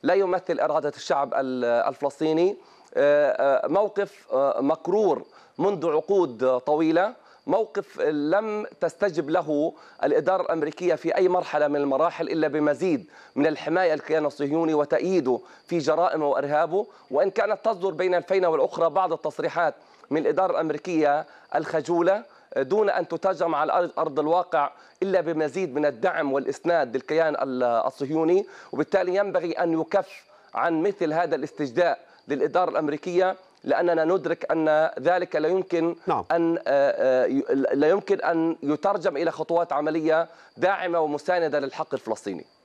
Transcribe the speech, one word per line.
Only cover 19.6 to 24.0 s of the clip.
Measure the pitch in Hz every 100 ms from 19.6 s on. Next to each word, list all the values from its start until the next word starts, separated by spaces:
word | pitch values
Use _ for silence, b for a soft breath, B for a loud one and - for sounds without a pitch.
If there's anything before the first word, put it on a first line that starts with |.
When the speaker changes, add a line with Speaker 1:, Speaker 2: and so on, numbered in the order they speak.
| 165 - B B B
Speaker 1:
من | 151
الإدارة | 147 147 185
الأمريكية | - 160 147 - 165 151 143 160 B B -
الخجولة | 156 160 156 170 175 202 233 B B -
دون | 135 202 208
أن | 180 170
تترجم | 165 190 170 175 151
على | 151
أرض، | - 170
أرض | -